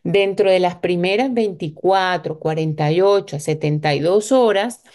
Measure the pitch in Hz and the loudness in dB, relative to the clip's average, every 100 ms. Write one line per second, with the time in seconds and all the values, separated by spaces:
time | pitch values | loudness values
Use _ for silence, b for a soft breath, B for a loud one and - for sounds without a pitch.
0 | 175 196 196 190 196 185 180 175 175 175 | -2 0 0 2 2 4 2 -2 -4 -2
1 | 180 208 269 233 214 170 156 156 185 190 | 0 0 0 0 -2 -4 -10 -2 0 2
2 | 185 180 170 160 160 160 160 151 147 170 | 2 -2 -6 -6 -4 -2 -4 -2 0 2
3 | 196 202 196 147 156 156 151 151 151 139 | 4 2 -2 -8 -6 -4 -2 0 0 0
4 | 160 208 208 262 226 196 233 - b | 2 0 2 2 4 2 -2 -8 b